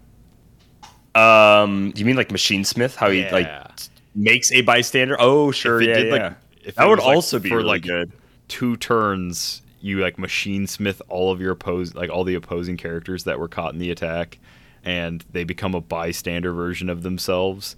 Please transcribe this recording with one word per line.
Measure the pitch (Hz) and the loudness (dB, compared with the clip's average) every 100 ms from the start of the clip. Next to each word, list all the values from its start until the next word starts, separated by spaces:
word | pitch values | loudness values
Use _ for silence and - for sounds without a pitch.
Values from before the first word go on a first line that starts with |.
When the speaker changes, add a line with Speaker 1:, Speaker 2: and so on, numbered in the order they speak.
| _ _ _ _ _ _ _ _ - _ _ 113 | _ _ _ _ _ _ _ _ -20 _ _ 4
Speaker 1:
Um, | 113 110 107 104 104 98 98 107 | 8 10 10 8 4 0 -4 -2
you | 110 | 0
mean, | 131 | 0
like, | 110 | 0
Machine | 98 - 101 | -2 -2 0
Smith? | 101 120 127 - | -2 -2 -4 0
How | 104 | 2
he, | 95 98 | 2 0
like, | 92 80 | 0 -2
Speaker 2:
Yeah. | 71 - - - _ _ 104 | -6 -18 -20 -20 _ _ -2
Speaker 1:
makes | 104 123 - | 2 4 4
a | 127 | 4
bystander? | 120 120 120 135 127 127 | 4 4 2 0 0 4
Oh, | 123 143 147 | 4 6 4
sure, | 127 120 117 | 0 0 2
Speaker 2:
If | 117 | 4
it | |
Speaker 1:
yeah, | 113 | 4
Speaker 2:
did, | 110 | 2
like, | 113 | 0
Speaker 1:
yeah. | 92 92 _ _ | -2 -8 _ _
Speaker 2:
if | - 107 | -6 2
Speaker 1:
That | 165 | 4
Speaker 2:
it | |
Speaker 1:
would | 214 | 6
Speaker 2:
was, | 131 | 4
like, | 156 | 2
Speaker 1:
also | - 123 | 2 -4
be | 92 | -2
Speaker 2:
for, | 113 | 0
Speaker 1:
really | 107 | 0
Speaker 2:
like, | 98 | -2
Speaker 1:
good. | 85 87 87 - _ _ - | -2 -4 -4 -10 _ _ -16
Speaker 2:
two | - 123 117 | -6 -4 -4
turns, | - 117 104 95 90 85 - - _ _ | -2 0 0 -2 -6 -6 -8 -10 _ _
you, | 101 95 | -6 -2
like, | 90 87 | -2 -4
Machine | 92 - 101 98 98 | -6 -6 -4 -4 -6
Smith | - 101 92 - | -4 -6 -6 -8
all | 90 92 | -2 -2
of | 92 | -2
your | 92 90 | -4 -4
oppos-, | - 90 90 76 | -4 -6 -6 -8
like, | 87 | -6
all | 87 | -4
the | 92 90 | -2 -4
opposing | - 87 87 87 | -6 -8 -6 -8
characters | 85 85 85 92 | -8 -10 -8 -8
that | 92 67 | -6 -6
were | 82 | -6
caught | - 82 | -8 -8
in | 76 | -6
the | 87 | -8
attack, | 85 82 85 85 - _ _ _ _ 90 | -6 -6 -6 -8 -12 _ _ _ _ -8
and | 87 85 85 - | -6 -6 -10 -10
they | 90 | -8
become | 85 85 98 90 | -8 -6 -6 -6
a | |
bystander | 82 82 85 85 90 85 90 | -6 -6 -6 -8 -8 -6 -6
version | 85 87 87 90 | -6 -6 -6 -8
of | 87 | -8
themselves. | 90 90 - 90 95 95 - | -8 -6 -4 -2 -2 -6 -12